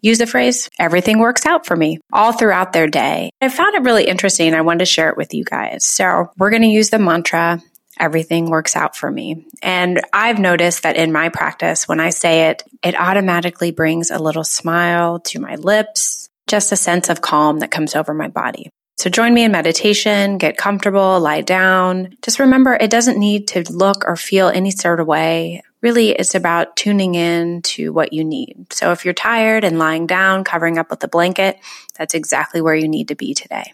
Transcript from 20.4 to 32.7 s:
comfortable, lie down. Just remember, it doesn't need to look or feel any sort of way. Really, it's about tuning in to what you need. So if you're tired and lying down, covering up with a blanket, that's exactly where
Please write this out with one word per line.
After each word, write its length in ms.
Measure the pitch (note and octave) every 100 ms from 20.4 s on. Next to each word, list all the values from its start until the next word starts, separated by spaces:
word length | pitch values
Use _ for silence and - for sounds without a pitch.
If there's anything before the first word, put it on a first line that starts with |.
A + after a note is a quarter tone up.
| D#3+ -
comfortable, 600 | G3+ G3+ G#3 G3 F#3+ F#3
lie 220 | D#3 D3+
down. 800 | D3 F#3 F#3 F#3 F#3 F#3 F#3 _
Just 180 | - -
remember, 340 | C4+ C4 C4
it 160 | B3 A3
doesn't 280 | A#3 A#3+ A3+
need 300 | G#3 G#3 G#3
to 140 | F#3 E3+
look 320 | E3+ G3 G3 -
or 120 | E3+
feel 320 | - G3 F#3
any 200 | - G3
sort 300 | F#3+ F3 E3+
of 80 | D#3+
way. 540 | D3+ D#3+ E3 E3 F3 - _
Really, 280 | A#3 A#3 A3
it's 260 | - F#3 F#3+
about 400 | F3 E3+ - -
tuning 400 | G#3 G3+ F#3 F3
in 460 | E3+ E3+ E3+ F3
to 320 | E3+ - D#3
what 180 | D#3 D#3
you 140 | D#3 D#3
need. 480 | C#3+ B2+ - F3+
So 180 | - F3
if 140 | F3 F3+
you're 80 |
tired 500 | F3+ G#3+ A#3 A3 A3
and 160 | G3+ E3
lying 280 | D#3+ D#3+ E3
down, 360 | F#3 F#3+ F#3+
covering 340 | F#3+ E3+ E3 E3
up 120 | D#3+
with 120 | D#3 C#3
a 20 |
blanket, 500 | E3+ F3+ F#3 F#3+ - - - - -
that's 180 | D#3+ E3
exactly 440 | D#3 C3+ D3+ E3+
where 160 | D#3+